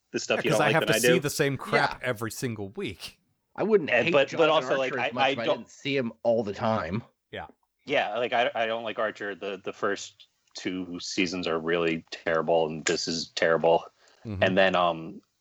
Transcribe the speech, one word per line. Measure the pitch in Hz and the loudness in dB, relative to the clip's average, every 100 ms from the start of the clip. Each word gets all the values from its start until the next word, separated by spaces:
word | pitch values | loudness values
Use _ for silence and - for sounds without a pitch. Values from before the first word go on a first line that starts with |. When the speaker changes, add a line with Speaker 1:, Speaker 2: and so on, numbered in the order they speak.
| _ | _
Speaker 1:
the | 120 | -8
stuff | - 107 | -2 0
Speaker 2:
Yeah, | |
Speaker 1:
you | 139 | 2
Speaker 2:
'cause | 110 | 2
Speaker 1:
don't | |
Speaker 2:
I | 147 | 4
Speaker 1:
like | |
Speaker 2:
have | 156 | 2
Speaker 1:
than | - | 2
Speaker 2:
to | 113 | 4
Speaker 1:
I | |
Speaker 2:
see | 123 | 4
Speaker 1:
do. | 131 | 4
Speaker 2:
the | 143 | 2
same | - 139 131 | 0 0 -2
crap | - 139 143 - | -2 0 0 -2
Speaker 3:
Yeah. | 127 | -6
Speaker 2:
every | 113 113 | -4 -6
single | - 123 107 98 | -6 -6 -6 -10
week. | 196 147 90 - - _ _ _ | -8 -10 -10 -16 -18 _ _ _
Speaker 3:
I | - | -4
wouldn't | 196 208 139 | 2 2 4
Speaker 1:
And, | 113 165 | 2 4
Speaker 3:
hate | |
Speaker 1:
but, | 143 135 | 4 4
but | 160 | 4
Speaker 3:
Jonathan | 160 | 4
Speaker 1:
also, | 156 127 139 | 4 2 0
like, | 131 | 0
Speaker 3:
Archer | 127 | -2
as | 127 | -4
Speaker 1:
I, | |
Speaker 3:
much | 123 | 0
Speaker 1:
I | 135 | 0
Speaker 3:
if | 131 | 0
I | |
Speaker 1:
don't | 117 117 | -2 -2
Speaker 3:
didn't | 104 | -6
see | - 139 135 | -10 -4 -2
him | 117 - | -2 -2
all | 120 113 | 0 2
the | 104 | 0
time. | 95 117 107 82 113 - _ _ | -2 0 0 -2 -6 -8 _ _
Speaker 2:
Yeah. | 98 78 _ _ _ | -12 -12 _ _ _
Speaker 1:
Yeah, | 131 135 101 113 | -2 0 0 -2
like, | 120 | -2
I, | 120 123 | 0 0
I | 113 113 | 0 -2
don't | 113 | -2
like | 113 110 | -4 -4
Archer. | 107 - 101 87 | -4 -4 -10 -8
The, | 101 95 | -8 -8
the | 101 | -10
first | - 104 98 - - - _ _ - | -4 -4 -4 -8 -18 -20 _ _ -10
two | - 92 87 87 | -6 -6 -6 -10
seasons | - - 87 92 87 | -6 -2 -2 -2 -2
are | 80 | -2
really | 80 85 82 80 - | 0 0 0 -2 -6
terrible, | - 85 80 80 82 78 | -8 -2 0 2 2 2
and | 80 | -2
this | 76 80 85 | -4 -2 -2
is | 82 - - | -6 -6 0
terrible. | 85 80 82 85 - - _ _ 113 | 2 4 4 4 0 -14 _ _ -10
Speaker 2:
Mm-hmm. | 92 | -2
Speaker 1:
And | 95 95 | 2 4
then, | 95 | 4
um, | 90 87 82 82 - - _ | 4 2 0 -8 -14 -20 _